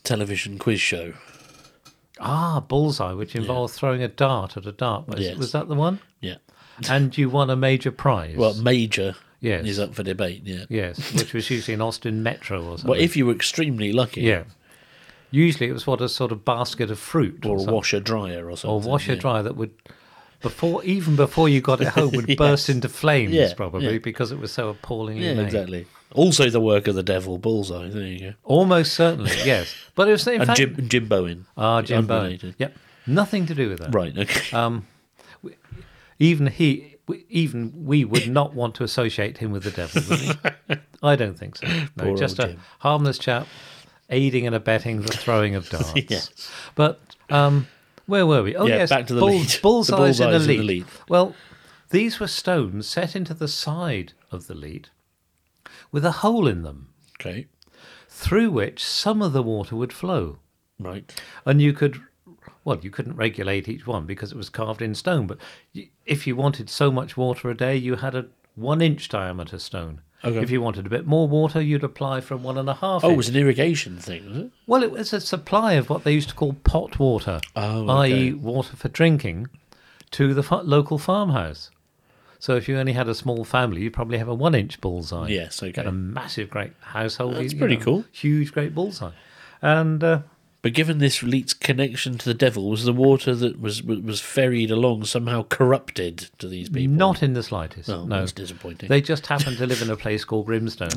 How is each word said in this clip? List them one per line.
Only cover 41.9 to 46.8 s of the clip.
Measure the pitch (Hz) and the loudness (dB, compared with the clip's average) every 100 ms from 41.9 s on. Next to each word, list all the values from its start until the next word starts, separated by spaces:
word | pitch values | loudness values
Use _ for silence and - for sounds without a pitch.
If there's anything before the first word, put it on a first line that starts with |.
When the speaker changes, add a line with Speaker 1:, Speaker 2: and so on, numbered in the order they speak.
| - | -4
Speaker 1:
Poor | 95 98 | -2 0
Speaker 2:
just | - 92 | -2 -2
Speaker 1:
old | 107 | -4
Speaker 2:
a | |
Speaker 1:
Jim. | 87 - - | -4 -18 -4
Speaker 2:
harmless | 143 151 143 131 | 0 2 2 0
chap | - 120 123 - - - - _ - | -2 -2 -4 -16 -20 -20 -20 _ -2
aiding | 127 139 127 120 | 2 2 2 0
and | 113 | -2
abetting | 110 110 117 110 | 0 0 0 -4
the | 104 | -4
throwing | 110 - 110 104 98 | -4 0 2 2 0
of | 87 | -4
Speaker 1:
<laughs> | |
Speaker 2:
darts. | 80 78 104 - | -4 -2 -2 -2
Speaker 1:
Yes. | 101 - - - - - | -4 -6 -14 -16 -16 -10
Speaker 2:
But, | - | 0